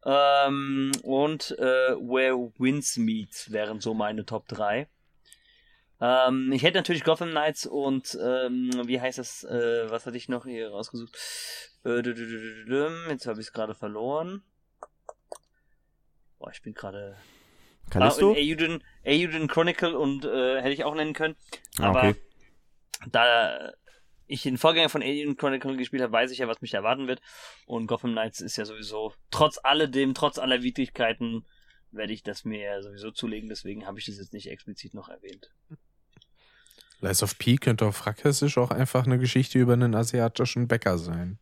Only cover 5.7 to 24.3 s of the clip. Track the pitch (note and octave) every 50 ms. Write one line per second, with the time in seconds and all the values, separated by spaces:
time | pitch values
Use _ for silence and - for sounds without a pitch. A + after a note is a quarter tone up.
5.7 | _ _ _ _ _ _ - A#2+ B2+ B2+ B2+ B2+ B2+ C3 C3 C3 C3+ B2+ A#2+ E3+
6.7 | F3+ F#3+ E3+ - F3+ D#3 - D#3+ D#3+ D#3+ F3 E3+ D#3+ D3+ D3 D#3 D3+ - - -
7.7 | - C#3+ C#3 C#3 C3+ C3 B2+ - - - F2+ B2 B2+ C3 B2+ B2 B2 B2+ B2+ B2
8.7 | B2+ B2 A#2+ A#2+ B2+ B2+ B2 C3 B2+ - B2+ - - - - - - A#2+ A#2+ A#2
9.7 | A#2 A#2 A2+ A2 A2+ A#2 - B2+ A#2+ B2 - - B2+ A#2+ A#2 C3 B2 A2+ A2+ G#2+
10.7 | G#2 G2+ A2 - - A#2 A#2 - - - - - - - - - - - - -
11.7 | _ _ _ B2+ A#2+ A#2+ A#2 B2 A#2+ A2+ A#2 A2+ A2+ A2 A2 A2+ A2 A2 A2 A2
12.7 | B2+ C3+ D3 D#3 E3 E3 E3+ E3 D3+ B2+ - B2+ G#2+ G#2+ A2 - _ A#2 A2 A2
13.7 | G#2+ _ - G#2 G#2 G#2+ A2+ B2+ C#3+ D3+ E3 F3+ F#3+ G3+ G3 _ _ _ _ _
14.7 | _ _ - - _ _ _ - - _ _ _ - - _ _ _ _ _ _
15.7 | _ _ _ _ _ _ _ _ _ _ _ _ _ _ - - - - - A2+
16.7 | G#2+ - - G2+ F#2+ G2+ G2+ G2 G2 G2 - - - _ _ _ _ _ - _
17.7 | _ _ - - - G2+ A#2+ C3+ D3 C#3+ F3 G3 A3 D3 D3 D3+ D#3+ D#3 D#3+ D#3+
18.7 | E3+ D#3+ - - _ - - C#3 C#3+ D#3 F3 E3+ D#3 D#3+ D#3 C#3+ - E3 E3 E3+
19.7 | - - - E3+ E3+ C3 D3+ C#3 C#3 C#3 C#3 C#3+ A2+ C3 B2+ B2+ C3 C3 B2+ C3
20.7 | C#3+ C#3 - D3 D3+ D#3 D3+ D#3 D3 - D#3+ D#3+ D#3+ _ - - - - _ -
21.7 | - - - A#2 A2+ B2+ B2+ - G#2 - - - _ _ - _ _ _ _ _
22.7 | _ _ _ _ - - - B2 - A#2 A#2 A#2+ A#2 A#2 A2 E2+ A#1 B1+ - -
23.7 | - _ _ _ - _ _ _ _ _ _ _